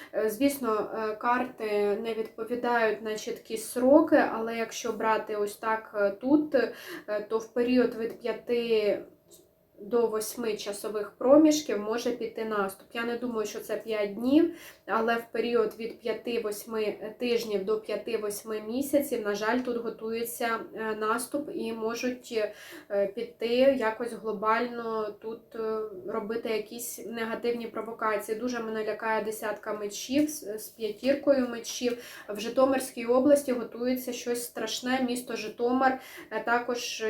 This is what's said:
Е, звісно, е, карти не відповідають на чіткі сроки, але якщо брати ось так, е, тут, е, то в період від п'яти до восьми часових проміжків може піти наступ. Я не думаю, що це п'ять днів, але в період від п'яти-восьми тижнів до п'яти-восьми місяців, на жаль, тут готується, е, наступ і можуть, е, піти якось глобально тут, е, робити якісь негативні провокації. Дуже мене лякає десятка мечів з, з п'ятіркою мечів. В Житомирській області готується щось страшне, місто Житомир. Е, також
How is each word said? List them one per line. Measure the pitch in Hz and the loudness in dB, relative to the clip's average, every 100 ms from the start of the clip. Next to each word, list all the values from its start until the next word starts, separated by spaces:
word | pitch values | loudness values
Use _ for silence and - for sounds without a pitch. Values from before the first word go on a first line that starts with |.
| - | -6
Е, | - 214 | -2 0
звісно, | 202 277 277 233 214 - | 2 2 2 0 0 -2
е, | 220 214 214 | -4 -4 -2
карти | 240 247 247 - 220 208 202 214 | 2 2 0 -4 -2 2 2 0
не | 226 | -2
відповідають | 220 214 - 220 247 240 240 220 208 | -4 -4 -6 -6 -2 0 2 2 0
на | 220 214 | -4 -6
чіткі | 233 - - 220 | -6 -10 -8 -8
сроки, | - 247 254 311 320 285 - | -6 2 8 8 8 6 4
але | 226 226 233 | 0 -4 -4
якщо | 220 - 233 | -4 -4 -4
брати | 214 220 208 208 208 | 0 2 0 0 -2
ось | 202 - | -4 -4
так, | 226 220 - | -2 -2 -4
е, | 208 202 | 0 0
тут, | 196 262 302 302 | 0 4 4 4
е, | 254 220 - - 156 - 208 208 | 2 2 -4 -12 -12 -6 -6 -2
то | 220 | -4
в | - | -2
період | 247 247 254 233 | 0 4 4 4
від | 220 226 - | 2 -6 -6
п'яти | 226 214 - 240 233 220 208 - - - _ - _ _ _ - | -6 -6 -2 -2 2 2 4 0 -4 -20 _ -20 _ _ _ -18
до | 202 240 220 | -2 2 2
восьми | 214 208 247 226 208 | 0 -4 -6 -4 -4
часових | 202 - 214 208 208 | -6 -8 -6 -6 -6
проміжків | - 247 302 311 302 - 208 | 0 8 10 10 6 0 -4
може | 214 240 247 | -2 -2 -2
піти | - 226 - | -4 -6 -6
наступ. | 220 208 190 - - | -4 0 -2 -4 -12
Я | 233 | -6
не | 233 233 | -4 -4
думаю, | 247 220 208 | -4 -4 -4
що | 214 | -6
це | - 208 | -6 -6
п'ять | 226 214 202 | -4 -2 -2
днів, | 202 247 302 339 - - - - | 0 4 6 6 0 -16 -14 -2
але | 226 226 233 | 0 2 0
в | - | -2
період | 226 233 233 214 - | -2 2 2 2 -2
від | 226 - | -10 -6
п'яти-восьми | 226 214 240 226 208 202 233 220 208 196 214 - | -6 -4 -2 -2 -2 -6 -6 -2 -2 -4 -8 -4
тижнів | 247 226 220 202 | 0 0 0 -2
до | 190 214 | 0 -2
п'яти-восьми | - 208 - 220 208 - 220 214 | -2 -6 -4 -4 -4 -6 -6 -8
місяців, | 214 254 285 285 - 226 | -4 -4 2 2 2 -2
на | 208 | -2
жаль, | 202 214 254 | -2 0 0
тут | 254 226 | 0 -4
готується, | 226 - 226 226 233 - 233 220 - | -4 -6 -4 -4 -4 -4 -2 -2 -6
е, | 208 220 208 | -6 -4 -2
наступ | 214 240 - 294 - | 0 -2 -2 -4 -4
і | - 226 | -6 -6
можуть, | 226 220 233 254 247 - 220 208 - - 320 - | -2 -4 -2 -4 -4 -4 -2 -2 -4 -16 -16 -4
е, | 202 196 | 0 0
піти | 233 - - 226 240 269 262 | -2 -8 -4 0 6 6 6
якось | 220 214 233 | 2 -2 -6
глобально | 214 214 202 214 226 247 233 226 220 214 208 | -6 -6 -2 2 2 0 -4 -4 -4 -4 -6
тут, | 220 226 - | -10 -12 -12
е, | 226 220 220 214 185 190 | -6 -2 -2 -4 -8 -6
робити | 214 202 233 240 | -4 -2 -4 -2
якісь | 214 - 240 - - 208 | -4 -4 -10 -10 -10 -8
негативні | 233 226 220 240 233 226 | -6 -4 -2 -2 -2 -4
провокації. | 226 220 233 220 202 220 214 | -6 -8 -2 0 0 -2 -2
Дуже | 247 240 | -2 -2
мене | 220 220 | -4 -2
лякає | 214 208 220 220 | -2 -2 0 0
десятка | 208 214 214 208 220 | 0 -4 -4 -4 -6
мечів | 208 202 - - 277 302 | -6 -6 -6 0 2 2
з, | - 196 220 | 0 -8 -10
з | - | -10
п'ятіркою | - 214 - 254 285 285 262 240 | -6 -6 -2 2 4 6 4 4
мечів. | 233 - - 240 240 - - - | -2 -8 -2 -2 -2 -8 -14 -8
В | 208 | -6
Житомирській | 233 262 269 254 - 240 226 | -2 4 4 4 -2 -4 2
області | 254 294 285 - | 4 8 6 6
готується | 233 220 233 247 254 254 | -2 -2 -4 0 0 -2
щось | 233 240 240 | -6 -4 -4
страшне, | - 233 220 - 247 262 240 | -4 -6 -4 -4 0 0 0
місто | 247 - 214 | -2 -4 -6
Житомир. | 214 - 240 254 262 254 - - - | -6 -2 2 4 4 2 -8 -16 -8
Е, | 220 | -4
також | 233 240 240 233 - - 220 | 0 0 0 -4 -4 -4 -2